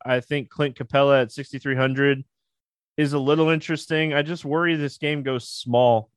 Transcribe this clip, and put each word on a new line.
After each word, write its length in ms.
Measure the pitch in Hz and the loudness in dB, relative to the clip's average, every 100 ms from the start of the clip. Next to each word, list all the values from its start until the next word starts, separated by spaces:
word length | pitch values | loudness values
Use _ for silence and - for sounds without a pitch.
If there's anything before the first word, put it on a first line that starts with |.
I 140 | 127 127 | -2 -2
think 320 | - 147 117 | -2 -6 -6
Clint 240 | - 147 | -4 -4
Capella 460 | 123 127 139 139 139 | -4 -2 2 4 4
at 100 | 120 | 2
sixty-three 460 | - 139 135 139 127 | -4 -12 -8 -4 0
hundred 480 | 131 131 139 139 135 _ _ _ _ _ _ - | 0 2 2 0 -4 _ _ _ _ _ _ -2
is 160 | 147 | 0
a 60 | 143 | 0
little 320 | 135 160 160 | 2 2 2
interesting. 600 | 160 - 156 - 156 156 | 0 -2 -6 -4 -2 0
I 100 | 147 | 0
just 220 | 147 170 | -2 -6
worry 300 | 143 151 170 | -4 -2 0
this 240 | 160 143 - | 0 -4 -4
game 240 | 147 147 | -4 -4
goes 260 | 135 131 - | -4 -6 -6
small 640 | - 123 120 123 113 110 | -12 0 4 4 4 -2